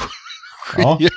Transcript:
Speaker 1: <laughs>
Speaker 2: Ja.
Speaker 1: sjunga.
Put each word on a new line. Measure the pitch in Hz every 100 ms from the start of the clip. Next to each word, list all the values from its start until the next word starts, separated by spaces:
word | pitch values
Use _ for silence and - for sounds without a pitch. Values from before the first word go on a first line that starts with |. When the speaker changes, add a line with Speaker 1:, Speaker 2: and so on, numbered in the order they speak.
Speaker 1:
<laughs> | - - - - - - - -
Speaker 2:
Ja. | 143 156
Speaker 1:
sjunga. | 170